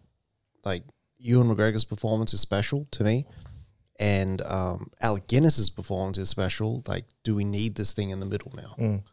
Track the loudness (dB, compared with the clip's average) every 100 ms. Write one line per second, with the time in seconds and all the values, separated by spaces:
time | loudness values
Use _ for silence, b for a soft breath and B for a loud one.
0 | _ _ _ _ _ _ -6 -4 -8 _
1 | _ _ 2 4 4 4 2 2 -2 -4
2 | -2 0 2 2 2 0 0 -2 -4 0
3 | 2 0 -2 b b b b _ _ -2
4 | 2 2 2 -2 -4 -2 -2 -4 -10 -2
5 | 0 0 2 4 6 6 2 -2 -4 -4
6 | -2 0 0 0 -2 -2 -2 -4 -4 -6
7 | -8 _ -2 0 0 -2 -2 0 0 0
8 | -2 -4 -4 -6 -8 -16 -12 -4 -2 -2
9 | -6